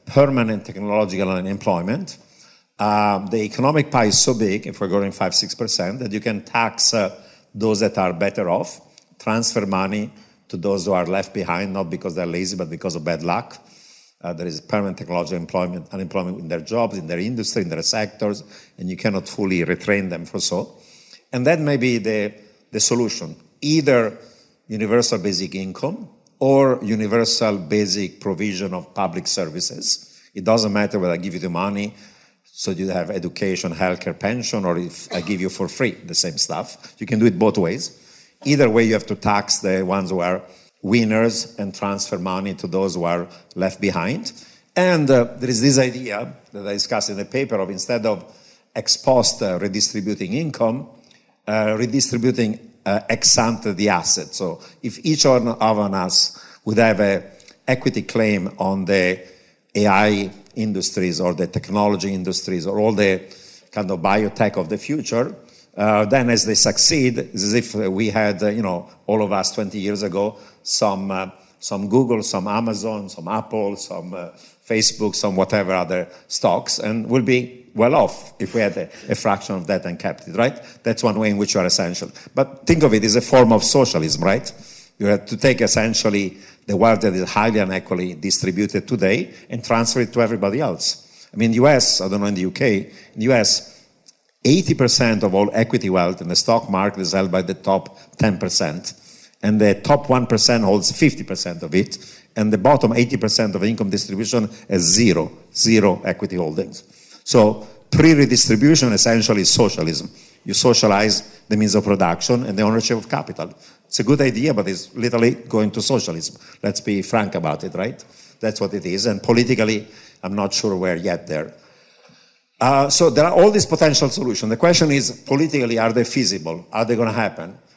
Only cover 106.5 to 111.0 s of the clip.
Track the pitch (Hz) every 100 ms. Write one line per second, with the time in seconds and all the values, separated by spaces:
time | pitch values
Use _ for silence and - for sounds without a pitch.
106.5 | 78 76 - - - - - - 123 107
107.5 | 107 - - _ - 160 147 123 120 -
108.5 | 110 143 160 127 101 117 117 104 104 90
109.5 | - 104 - 80 76 87 - - _ -
110.5 | 98 127 117 107 98